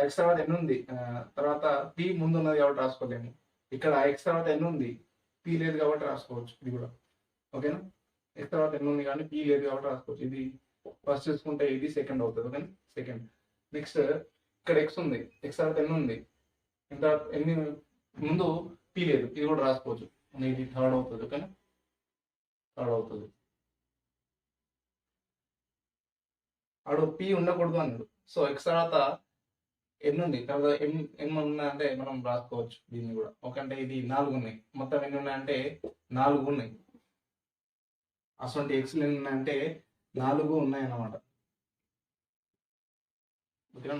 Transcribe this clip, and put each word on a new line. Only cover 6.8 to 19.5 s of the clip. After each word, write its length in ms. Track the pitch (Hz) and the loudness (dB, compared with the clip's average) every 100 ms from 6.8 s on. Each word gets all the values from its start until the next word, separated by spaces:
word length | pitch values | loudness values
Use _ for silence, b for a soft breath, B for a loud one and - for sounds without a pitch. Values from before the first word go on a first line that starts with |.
| 120 - _ _ _ _ _ 131 | -8 -12 _ _ _ _ _ -4
ఓకేనా? 220 | 147 175 - - _ _ _ - | -2 -2 -8 -18 _ _ _ -14
ఎక్స్ 140 | 107 160 | -4 2
తర్వాత 180 | 156 147 | 2 2
ఎన్ 100 | 143 | 0
ఉంది 100 | 147 139 | 0 0
కానీ 120 | 143 156 | -4 -4
పి 80 | 151 147 | -2 4
లేదు 120 | 143 139 | 4 2
కాబట్టి 180 | 135 139 | -2 -2
రాసుకోవచ్చు. 320 | 127 - - 127 | -4 -6 -6 -6
ఇది 120 | 135 131 - _ _ - - - | -6 -8 -10 _ _ -20 -6 -2
ఫస్ట్ 200 | 139 160 | 0 0
చూసుకుంటే 360 | 147 156 147 143 131 | -4 -2 0 2 2
ఇది 120 | 147 151 | -2 -2
సెకండ్ 240 | 135 131 117 | -2 0 -2
అవుతుంది, 220 | 113 120 | -2 -4
ఓకేనా? 200 | 143 185 - _ - | -6 -8 -14 _ -12
సెకండ్. 260 | 127 120 117 _ _ _ _ 151 | -10 -10 -12 _ _ _ _ -8
నెక్స్ట్ 240 | - - - - - _ _ _ | -2 2 2 2 -4 _ _ _
ఇక్కడ 160 | - 160 | 2 4
ఎక్స్ 140 | 147 - | 4 2
ఉంది, 160 | 165 123 - _ 143 | -2 -2 -4 _ -6
ఎక్స్ 140 | - | 0
తర్వాత 160 | 156 156 | 0 2
ఎన్ 100 | 151 160 | 2 2
ఉంది, 180 | 127 113 - _ _ _ _ _ - | 0 -2 -10 _ _ _ _ _ -16
ఎంత, 120 | 139 151 151 - 147 | 0 2 2 0 -2
ఎన్ని 160 | 160 165 151 147 _ _ _ - 151 | 0 2 0 -6 _ _ _ -6 0
ముందు 200 | 175 175 147 - - _ - | 2 2 0 -4 -14 _ -2
పి 60 | 165 | 2
లేదు, 160 | 131 123 151 | 2 0 -4
ఇది 80 | 147 | -2